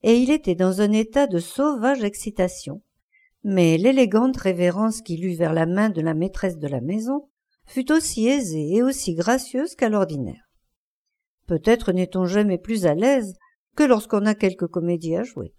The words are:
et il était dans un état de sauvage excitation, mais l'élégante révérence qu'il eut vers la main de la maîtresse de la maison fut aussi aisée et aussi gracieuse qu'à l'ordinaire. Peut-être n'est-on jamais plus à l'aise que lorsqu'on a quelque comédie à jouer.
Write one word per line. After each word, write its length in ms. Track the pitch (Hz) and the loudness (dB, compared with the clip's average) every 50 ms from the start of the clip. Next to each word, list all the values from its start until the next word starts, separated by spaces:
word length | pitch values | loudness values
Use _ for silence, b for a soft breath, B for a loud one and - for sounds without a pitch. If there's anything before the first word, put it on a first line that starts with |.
| - | 2
et 120 | 220 233 | 2 2
il 140 | 240 254 254 | 2 2 2
était 240 | 302 302 302 - 175 | 0 0 0 -2 -2
dans 260 | 170 185 185 190 190 | 0 0 0 2 2
un 120 | 208 208 214 | 0 2 2
état 340 | 214 220 220 220 285 285 | 0 0 0 0 0 0
de 140 | 285 185 170 | 2 0 -4
sauvage 640 | 170 - - - 277 302 294 247 214 254 285 269 214 | -4 -4 -4 -2 0 0 0 0 0 0 0 0 -2
excitation, 800 | 208 208 - - 220 202 - 185 180 - - - - - 208 _ _ _ _ _ _ _ _ _ _ _ _ _ | -6 -6 -6 -12 -10 -4 -2 -2 -2 -2 -8 -14 -14 -14 -14 _ _ _ _ _ _ _ _ _ _ _ _ _
mais 340 | 208 196 185 175 165 160 | -2 2 4 4 4 4
l'élégante 600 | 160 185 247 269 262 254 208 190 220 247 262 262 | 4 4 4 4 4 4 4 4 2 2 2 0
révérence 640 | - - 190 185 170 180 180 170 196 220 226 220 226 | 0 -2 -2 0 2 0 0 2 0 -2 -2 -2 -4
qu'il 240 | - - 170 160 175 | -8 -8 -8 -6 -4
eut 100 | 190 175 | -4 -2
vers 180 | 160 170 156 160 | -2 0 0 2
la 140 | 165 165 | 0 0
main 240 | 165 180 196 214 220 | 0 2 0 0 0
de 100 | 190 165 | 0 0
la 140 | 156 165 160 | -2 -2 0
maîtresse 420 | 156 170 190 190 - - 190 175 | -2 -2 -4 -4 -4 -4 -4 -4
de 120 | 160 147 143 | -4 -6 -6
la 120 | 139 127 | -4 -4
maison 480 | 113 147 190 220 220 240 269 294 277 _ _ _ _ _ _ _ _ | -4 -4 -4 -4 -4 -4 -6 -6 -6 _ _ _ _ _ _ _ _
fut 240 | _ - 262 254 269 | _ -6 -6 -2 2
aussi 380 | 302 320 320 - - - 220 233 | 2 2 2 0 -4 0 0 2
aisée 480 | 277 285 254 180 156 156 151 147 180 | 2 0 0 -4 -4 -4 -2 0 2
et 40 | 220 240 | 2 2
aussi 300 | 262 269 269 - - 170 | 2 0 -2 -4 -4 -2
gracieuse 600 | 160 170 - 240 262 262 - - 254 294 349 - | -2 0 0 0 0 -2 -4 -4 -4 -4 -4 -2
qu'à 140 | - 262 226 | -2 0 0
l'ordinaire. 640 | 214 208 190 165 156 143 123 98 - - _ _ _ _ _ _ _ _ _ _ _ _ _ _ _ _ _ _ _ _ _ - | 2 0 0 0 -2 -6 -6 -8 -10 -14 _ _ _ _ _ _ _ _ _ _ _ _ _ _ _ _ _ _ _ _ _ -4
Peut-être 420 | 175 156 - - 226 220 - - | -4 0 2 2 2 2 2 -2
n'est-on 360 | 180 185 185 175 - 185 185 | 0 0 0 -2 -2 -2 -2
jamais 320 | 175 185 208 208 208 185 175 | 0 2 2 2 2 0 -2
plus 280 | - 208 226 220 185 | -2 -4 -4 0 2
à 80 | 165 147 | 2 2
l'aise 400 | 165 208 262 277 262 220 196 185 b b b b b _ _ _ | 4 2 2 2 2 0 -4 -12 b b b b b _ _ _
que 80 | - 302 | 2 4
lorsqu'on 420 | 269 247 214 208 - - 208 202 | 6 6 4 2 -2 -2 2 2
a 100 | 214 214 | 2 2
quelque 300 | 208 - 190 185 - 180 | 2 0 0 0 0 -6
comédie 500 | 170 - 180 165 175 175 165 165 165 165 | -4 -4 -4 -2 -2 -2 -2 -2 -4 -4
à 80 | 175 226 | -4 -4
jouer. 280 | 247 - - 104 82 _ | -6 -8 -12 -12 -12 _